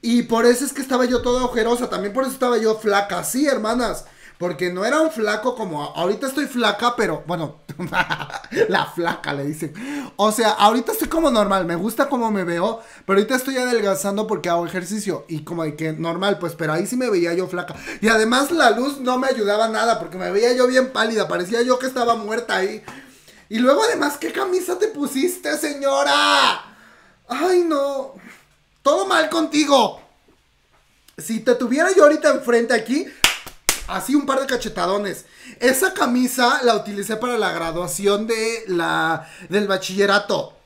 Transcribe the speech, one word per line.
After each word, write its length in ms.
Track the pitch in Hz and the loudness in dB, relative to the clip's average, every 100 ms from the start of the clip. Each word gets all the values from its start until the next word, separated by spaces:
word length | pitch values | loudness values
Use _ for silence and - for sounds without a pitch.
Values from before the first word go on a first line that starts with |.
Y 220 | 240 240 | 2 0
por 220 | - 226 240 | 2 4 4
eso 180 | 247 | 4
es 80 | 277 | 0
que 100 | - | -6
estaba 220 | 262 254 247 | -2 0 2
yo 160 | 247 | 0
toda 220 | 240 247 | 0 0
ojerosa, 460 | 247 240 226 240 247 | 0 0 0 0 -2
también 240 | 180 202 | -4 -4
por 100 | 214 | -2
eso 80 | 269 | -4
estaba 260 | - 247 233 | -2 0 2
yo 180 | 220 220 | 2 0
flaca, 460 | 220 202 202 180 160 | 0 0 0 -4 -4
sí, 200 | 247 294 | 0 0
hermanas, 580 | 247 214 240 226 170 - - - - | 0 0 0 -2 -4 -12 -20 -20 -8
porque 320 | 175 170 180 | -6 -2 -4
no 140 | 180 214 | -2 0
era 160 | 294 | 2
un 100 | 320 | 0
flaco 420 | 240 214 214 247 | 0 -2 0 -2
como 300 | - 202 151 | -4 -6 -6
a-, 160 | 147 151 | -8 -2
ahorita 280 | 180 208 269 | -2 -2 -2
estoy 180 | 269 277 | -4 -4
flaca, 500 | 247 214 208 240 240 | 0 0 2 -2 0
pero, 300 | 196 151 147 | -2 -2 -6
bueno, 300 | 170 147 - - - | -6 -6 -10 -18 -10
<laughs> 120 | 180 180 - 160 - - - - 175 | -4 -2 -2 -4 -8 -12 -8 -2 0
la 160 | 185 - | 0 -2
flaca 480 | - 170 170 - | -4 -4 -4 -6
le 120 | 143 143 | -6 -6
dicen. 280 | 156 156 165 254 285 262 - | -6 -10 -10 -10 -10 -10 0
O 160 | 214 | 0
sea, 200 | 214 220 | 2 0
ahorita 420 | - 208 240 - | 4 4 4 -2
estoy 160 | - 330 | -2 -2
como 200 | 330 320 | 2 2
normal, 360 | 233 196 196 170 | 2 2 0 0
me 100 | 170 | -2
gusta 320 | 208 226 277 | -2 0 0
cómo 240 | 254 226 | 2 0
me 140 | 208 175 | 0 -2
veo, 340 | 170 196 226 - - - | 0 -2 -2 -12 -16 0
pero 140 | 196 | 2
ahorita 160 | 214 254 | 2 0
estoy 220 | 262 262 | 0 -2
adelgazando 680 | 254 233 202 190 196 196 202 | 0 0 0 0 -2 -2 -2
porque 200 | 202 180 | -4 0
hago 180 | 170 170 | -2 -2
ejercicio 600 | 185 175 214 202 143 - | -6 -6 -6 -4 -6 -6
y 160 | 160 | -10
como 220 | 156 170 156 | -8 -6 -6
de 100 | 151 | -4
que 160 | 160 | -6
normal, 480 | 156 165 170 196 202 | -4 -4 -2 -2 0
pues, 160 | 170 160 | -4 -4
pero 160 | 160 | -4
ahí 160 | 156 202 | -2 -2
sí 80 | 247 | -2
me 140 | 254 | 0
veía 240 | 190 170 | 0 0
yo 140 | 170 180 | -2 -4
flaca. 260 | 180 170 160 - - | -6 -8 -12 -14 -2
Y 80 | 214 | 2
además 420 | 220 220 247 285 | 4 4 2 2
la 200 | 339 254 | 4 4
luz 300 | 214 269 269 | 4 0 -2
no 160 | 247 254 | -2 0
me 100 | 269 | 0
ayudaba 400 | 226 202 208 226 | 0 2 2 2
nada 320 | 214 226 202 | 2 0 0
porque 180 | 160 185 | -4 -8
me 140 | 180 | -2
veía 220 | 196 240 | 2 2
yo 140 | 254 247 | 4 4
bien 260 | 254 262 | 4 2
pálida, 340 | - 226 220 175 | 0 0 0 -2
parecía 340 | 175 175 233 | -2 -2 0
yo 160 | 247 254 | 2 2
que 100 | 262 | 0
estaba 280 | 262 233 226 | 0 0 0
muerta 400 | 208 226 233 190 | 0 -6 -2 -2
ahí. 260 | 196 214 - - - - - - _ | -2 -4 -14 -20 -20 -20 -20 -20 _
Y 100 | 226 | 2
luego 240 | 247 311 | 4 6
además, 340 | 440 403 294 - | 4 2 -2 -2
¿qué 140 | 330 | -6
camisa 480 | - 392 370 359 359 | -4 -2 -2 -2 -2
te 80 | 427 | -2
pusiste, 720 | 294 285 269 349 - 294 302 | -2 -4 0 -2 -2 -4 -2
señora? 1040 | 302 277 277 277 285 285 294 285 254 190 - - - - _ _ _ | -4 -2 0 2 2 2 4 4 2 0 -10 -20 -20 -20 _ _ _
Ay, 380 | 254 349 359 339 | -2 2 4 4
no. 460 | 285 277 277 262 - - - _ _ _ _ | 0 0 -4 -8 -14 -20 -20 _ _ _ _
Todo 220 | 277 349 381 | 2 2 2
mal 220 | 349 311 | 2 2
contigo. 720 | 339 302 294 285 277 214 - - _ _ _ _ _ _ _ _ _ _ - | 0 0 0 4 4 4 -2 -20 _ _ _ _ _ _ _ _ _ _ -16
Si 240 | - 220 | -6 -2
te 140 | - 240 | 2 2
tuviera 380 | 240 269 349 | 2 2 4
yo 100 | 370 | 8
ahorita 260 | 294 302 302 | 8 6 2
enfrente 440 | 285 - 233 233 | 2 2 0 2
aquí, 320 | 240 220 277 - - - - - - - - - | 0 0 -4 -4 -2 -2 -2 -12 -10 -6 -6 -6
así 260 | 180 214 285 | -8 0 0
un 100 | 269 | 2
par 140 | 269 | -2
de 80 | 269 | 0
cachetadones. 800 | 247 220 196 175 202 202 - - - 254 220 | -4 -4 -4 -2 -2 -4 -8 -14 -20 -20 0
Esa 340 | 247 262 381 | 2 2 0
camisa 680 | 381 277 247 247 - 247 277 | 0 0 2 0 2 2 4
la 120 | 247 214 | 2 2
utilicé 420 | - 202 202 220 | -2 -8 -6 -4
para 200 | 247 240 | -2 0
la 140 | 196 | 0
graduación 760 | 170 165 165 175 - 196 202 220 | -2 -4 -4 -6 0 2 2 0
de 360 | 226 220 226 202 | -2 -2 -4 -2
la, 600 | 175 165 160 160 160 - - 185 | -2 0 0 0 -2 -6 -20 -2
del 180 | 190 202 | -2 0
bachillerato. 840 | 190 190 190 196 196 - 180 - - | -2 -2 0 4 2 2 -4 -4 -14